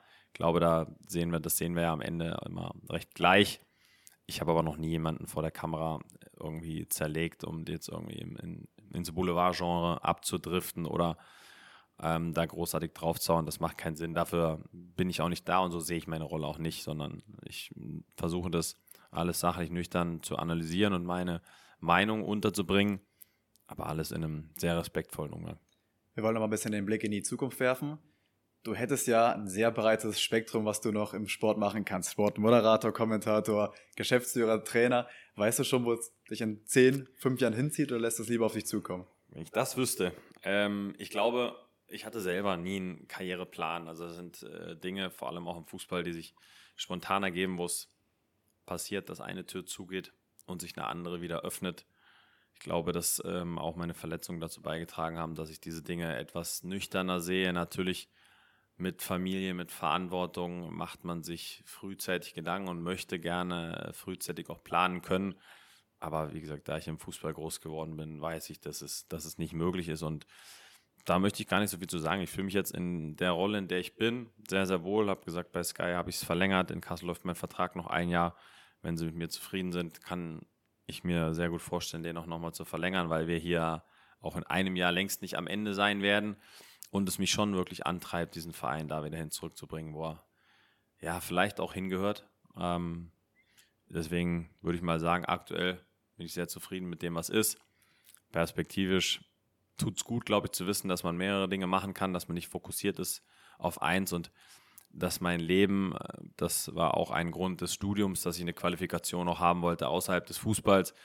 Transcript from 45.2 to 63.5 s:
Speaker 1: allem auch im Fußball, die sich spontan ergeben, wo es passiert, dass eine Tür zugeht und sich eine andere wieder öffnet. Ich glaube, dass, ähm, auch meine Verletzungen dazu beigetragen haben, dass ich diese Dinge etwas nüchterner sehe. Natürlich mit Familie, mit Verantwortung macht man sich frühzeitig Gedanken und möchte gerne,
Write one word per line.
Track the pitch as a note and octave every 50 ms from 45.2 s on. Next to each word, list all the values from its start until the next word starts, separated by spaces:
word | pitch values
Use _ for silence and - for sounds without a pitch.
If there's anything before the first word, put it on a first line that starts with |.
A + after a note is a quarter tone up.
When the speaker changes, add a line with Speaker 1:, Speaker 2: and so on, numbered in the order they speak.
| - B1
Speaker 1:
allem | E2 F2 E2+
auch | F2 F2 E2+
im | D#2
Fußball, | - - F#2 - - F2+ F2
die | E2+ F2 E2+
sich | E2 E2 - - _ - - - - - - _
spontan | - - - F2+ F2 - - F#2+ G2
ergeben, | G2 F#2 E2+ F2+ F#2+ F#2 F#2 F2
wo | F2
es | E2+ - - - - _ _ _ _ _ _ _ _ _ _ _ _ _ _ _
passiert, | - F#2 E2+ - - G2+ F#2+ F2+ -
dass | F2 -
eine | - F#2 F#2 F#2 F2
Tür | - - F#2+ F2
zugeht | - - - F#2 F2 F#2+ F#2+ E2+ - - _ _ _ _ - -
und | - F2+ E2+
sich | F2 E2+ -
eine | - -
andere | A1 D2 F2 E2+ E2+ F2+ E2+
wieder | F2 E2+ E2+ -
öffnet. | - F2+ - - F#2 F2+ E2+ - - _ _ _ _ _ - _ _ _ _ _ _ _ _
Ich | -
glaube, | - - F2 F2 D#2 F2+
dass, | E2+ F2 E2 - - - -
ähm, | F2 F2+ F2+ F2 E2+ E2+ D2+
auch | D2 E2 E2+
meine | F2 E2+ E2+ E2
Verletzungen | - - D#2+ D#2+ D#2+ - - F2 E2
dazu | E2 D#2+ - -
beigetragen | D#2+ D2+ D#2+ E2 E2+ - - - E2 E2 E2 E2+
haben, | E2 D#2+ D#2+
dass | D#2 D#2+ D#2
ich | D#2+ -
diese | - E2+ E2 D#2+
Dinge | D2 - F2 E2+ E2+ E2 C#2+
etwas | B1 D#2 - - F2 E2 - - - -
nüchterner | F2 F#2+ G2 - - - F#2+ F#2 F#2 F2+ F2
sehe. | E2 F2+ F#2 F#2+ F#2+ F#2
Natürlich | F2+ F2 E2+ - - - F#2 F#2 F2 - - - _ _ _ _ _ _ _ _ _ _ _ _ _ -
mit | F2+ F#2 E2+ -
Familie, | - - F#2 F2+ F#2 F#2 F#2+ F#2+ F#2+ F#2
mit | F2+ F2+ E2+ -
Verantwortung | - - F2 D#2 D#2 F2+ F2+ F2 F#2 F2+ F2+ E2+ - F2 F2 F2 F2 F2 E2+ E2 E2+
macht | E2 E2 - - - -
man | F2 E2+ E2+
sich | D#2+ F2 E2+ E2 - - - - -
frühzeitig | - - - G2+ G2 F#2+ - - F#2+ F2+ F2 - - -
Gedanken | E2+ E2 E2+ F2 G2 F#2+ F#2
und | F2 E2+
möchte | E2+ F2 F#2 F#2 - - G2 E2+
gerne, | D#2+ F2 F2 F2 F2+ F2+